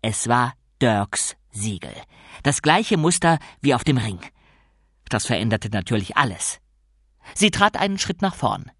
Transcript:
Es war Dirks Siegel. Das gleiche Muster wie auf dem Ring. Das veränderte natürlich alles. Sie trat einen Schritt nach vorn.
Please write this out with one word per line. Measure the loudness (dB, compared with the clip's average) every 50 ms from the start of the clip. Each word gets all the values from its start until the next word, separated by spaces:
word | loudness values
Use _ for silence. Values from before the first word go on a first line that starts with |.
Es | -4 -4 -4 -4 0 2
war | 2 2 2 0 -4 _ _ _ _ _
Dirks | 2 2 4 2 0 -2 -4 -6 -6 -6 -8 _ _ _
Siegel. | _ -8 -6 -6 -6 -6 -10 -14 -14 -16 -18 _ _ -20 -20 -20 -20 -6 -2
Das | -2 -2 0
gleiche | 4 4 4 4 4 2 0 2
Muster | 2 2 2 2 4 4 2 2 0 -8 -20 _
wie | 2 2 2
auf | 2 2
dem | 2 2 2
Ring. | 2 -2 -6 -8 -12 -18 _ _ _ _ _ _ _ _ _ _ _ _ _ _ _ -6
Das | -4 -4 -2
veränderte | -2 -2 -2 0 0 -2 -2 -4 -4
natürlich | -4 -4 -2 -2 -2 -2 -2 -2 0 0
alles. | 0 0 -2 -6 -8 -8 -8 -10 _ _ _ _ _ _ _ _ _ _ _ _ _ -16 -2
Sie | 2 2 2
trat | 4 4 2 2 2 0
einen | -2 -2 -2 -4
Schritt | -4 -6 -4 -2
nach | -2 -4 -2
vorn. | 0 -2 -2 -2 -2 -8 -14 -20 _